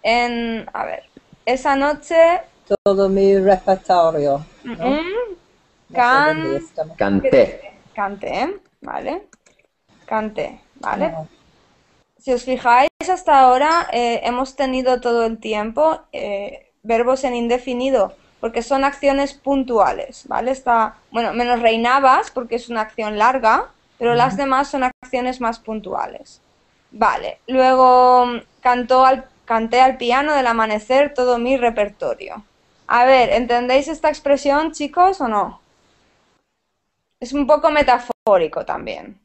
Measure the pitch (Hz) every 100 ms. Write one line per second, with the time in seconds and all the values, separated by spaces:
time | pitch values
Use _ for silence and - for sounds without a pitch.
0 | 202 240 240 233 233 226 - - - -
1 | _ - _ _ - 254 285 277 285 294
2 | - 330 330 359 - _ _ 202 - 196
3 | 196 190 196 196 190 185 - 190 - 175
4 | 165 160 143 139 156 _ 247 226 233 285
5 | 339 427 480 359 _ _ _ _ _ -
6 | 240 262 302 311 320 277 - - 160 -
7 | 101 98 269 135 104 - - - _ -
8 | 202 202 - 247 285 392 _ _ - 65
9 | - 339 - _ _ _ _ _ _ _
10 | - 220 214 214 - - _ _ - 202
11 | 311 160 160 _ _ _ _ _ _ _
12 | _ _ - 247 262 254 247 240 285 _
13 | 339 359 - 285 254 254 294 330 330 240
14 | 240 233 - 247 262 - 247 254 254 254
15 | 247 233 226 226 220 208 214 226 311 320
16 | _ - 208 202 202 - _ _ 214 226
17 | 240 262 269 240 233 247 262 240 262 262
18 | 185 - _ _ 226 233 233 269 277 277
19 | 277 277 277 - - 277 254 233 170 101
20 | - - - - 240 262 254 233 220 -
21 | _ 226 226 226 240 240 233 226 233 269
22 | 269 294 453 - 240 233 240 226 220 -
23 | 214 214 226 262 226 262 494 _ _ _
24 | 233 240 254 - 277 262 277 277 254 -
25 | - 247 254 254 233 233 - 220 180 -
26 | - - - - _ _ _ _ _ 214
27 | 214 131 - - - 262 262 262 254 254
28 | 254 247 247 240 - _ 254 247 240 262
29 | 262 262 262 _ - 226 226 240 262 254
30 | 240 247 302 294 254 226 220 214 214 262
31 | 285 285 247 240 240 262 240 226 202 202
32 | 143 113 - - - _ _ _ - 233
33 | 247 262 233 226 240 240 247 262 294 311
34 | 311 294 277 277 285 277 320 320 294 349
35 | 359 381 254 208 185 - _ _ _ _
36 | _ _ _ _ _ _ _ _ _ _
37 | _ _ 240 277 269 294 320 302 277 247
38 | - - - 190 160 - - - 147 85
39 | 85 -